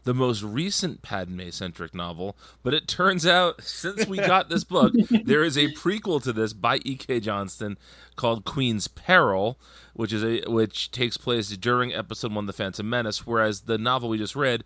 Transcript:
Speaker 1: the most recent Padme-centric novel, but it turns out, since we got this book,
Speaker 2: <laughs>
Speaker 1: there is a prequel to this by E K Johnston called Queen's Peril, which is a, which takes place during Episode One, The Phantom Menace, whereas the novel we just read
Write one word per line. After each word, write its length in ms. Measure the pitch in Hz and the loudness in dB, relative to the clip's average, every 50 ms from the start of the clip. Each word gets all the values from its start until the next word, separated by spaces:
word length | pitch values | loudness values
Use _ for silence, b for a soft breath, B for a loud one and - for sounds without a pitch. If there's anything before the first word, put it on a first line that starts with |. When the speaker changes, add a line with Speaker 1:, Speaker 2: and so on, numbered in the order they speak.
| - | -2
Speaker 1:
the 100 | 127 123 | -2 0
most 280 | 127 131 123 120 101 104 | 2 2 2 2 0 -2
recent 600 | 107 104 131 170 202 202 - - 170 - - - | -4 -2 -2 -2 -2 -2 -2 -2 -4 -6 -8 -10
Padme-centric 920 | - 110 98 92 90 90 90 90 90 85 - 95 90 85 - 87 82 - | -8 -6 -6 -6 -6 -8 -8 -10 -10 -8 -8 -8 -8 -8 -8 -10 -10 -8
novel, 420 | 90 87 87 85 80 92 101 101 b b b b b - | -8 -8 -8 -6 -8 -8 -8 -10 b b b b b -4
but 100 | 123 139 | -2 -2
it 160 | 156 - - | -2 -2 -4
turns 380 | - - 180 190 190 180 151 | -2 2 2 2 2 4 4
out, 360 | 175 175 180 180 175 - - - | 4 6 6 4 4 0 -2 -8
since 440 | - - - - 175 202 202 220 | -12 -10 -6 -6 -6 -2 -2 -2
we 100 | 196 196 | -2 0
got 320 | 190 196 175 180 190 170 - | 0 2 4 4 4 4 2
this 160 | 165 165 - | 0 -2 -2
book, 300 | - 180 175 127 - - 240 208 - | 0 4 4 6 6 6 4 4 4
Speaker 2:
<laughs> 140 | 240 214 - | 4 2 4
Speaker 1:
there 200 | - 135 151 156 | 4 4 4 4
is 140 | 170 135 143 | 4 2 2
a 100 | 147 151 151 | 2 2 0
prequel 480 | - - 170 202 220 - 208 165 143 - | -2 -2 -2 -2 -2 0 0 0 0 0
to 100 | 131 117 | -2 0
this 200 | 107 110 107 107 | 0 0 -2 -2
by 280 | 107 92 117 127 - - | -2 0 0 0 0 -2
E 120 | - 135 | -6 -8
K 240 | 135 - - 131 117 | -8 -4 -2 -2 -2
Johnston 580 | 101 110 104 101 101 95 - - 113 104 101 b b b b b b b b | 0 -2 -2 -2 -4 -6 -8 -8 -8 -8 -8 b b b b b b b b
called 280 | - - 117 117 113 98 | -2 0 0 0 0 -2
Queen's 420 | - - 143 131 123 113 104 92 - | -4 -2 0 0 0 0 0 -2 -6
Peril, 680 | - - - - 180 180 151 113 98 95 98 113 135 b b b b b b b b | -8 -6 0 4 4 6 6 4 4 2 0 0 -2 b b b b b b b b
which 180 | - 113 101 110 | -4 -4 -2 -2
is 100 | 107 107 | 0 0
a, 160 | 113 117 113 - - | 0 0 0 -2 0
which 400 | 117 113 110 104 - - - - | 2 2 2 2 0 -4 -8 -6
takes 280 | - 123 123 120 - - | -4 -2 -2 -2 -2 -4
place 300 | - 127 120 117 104 101 104 | -4 -2 0 0 -2 -4 -6
during 360 | 92 92 120 123 123 123 123 87 | -2 0 2 2 2 2 0 -2
Episode 400 | 90 107 87 110 - - 117 104 | -6 -6 -6 -8 -6 -6 -4 -4
One, 140 | 107 104 | -4 -4
The 60 | 101 95 | -6 -6
Phantom 340 | - 107 95 92 - 104 107 | -6 -6 -6 -4 -6 -4 -4
Menace, 380 | 120 123 117 107 101 - - | -2 -2 -2 -2 -4 -6 -4
whereas 360 | - 117 113 110 107 107 95 - | -2 2 2 2 2 0 -2 -2
the 140 | - 113 | -2 -2
novel 320 | 110 110 123 127 131 120 117 | 0 0 0 0 0 0 0
we 80 | 113 110 | -2 -2
just 180 | 107 101 - | -2 -4 -2
read 280 | 139 143 131 120 113 107 | 0 0 0 0 0 -4